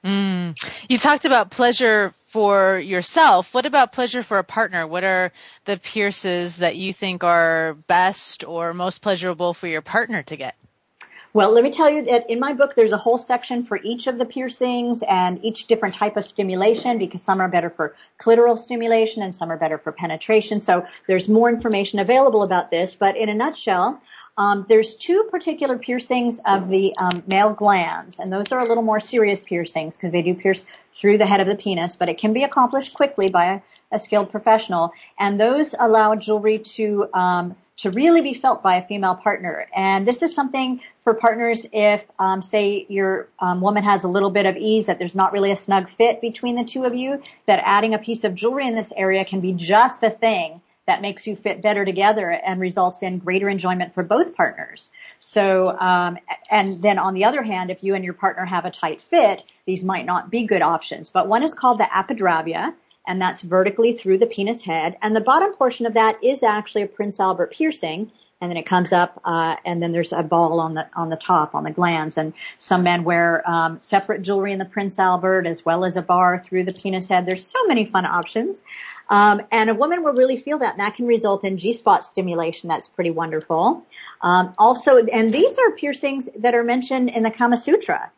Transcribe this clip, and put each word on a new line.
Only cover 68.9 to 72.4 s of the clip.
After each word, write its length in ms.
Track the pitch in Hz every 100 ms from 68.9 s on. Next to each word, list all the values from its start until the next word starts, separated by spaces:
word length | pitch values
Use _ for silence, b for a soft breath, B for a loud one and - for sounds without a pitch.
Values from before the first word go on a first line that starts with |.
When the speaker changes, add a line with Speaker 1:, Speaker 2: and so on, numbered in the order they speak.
Speaker 2:
up, 260 | 180 175 - 175
uh, 320 | 165 165 - 180
and 180 | 170
then 80 | 170
there's 220 | 170 165
a 100 | 165
ball 380 | 156 170 165 165
on 120 | 160
the, 140 | 156 - -
on 140 | 165
the 80 | 160
top, 380 | - 175 156 147
on 100 | 156
the 60 |
glands. 460 | 156 175 165 156 160
And 160 | 156 B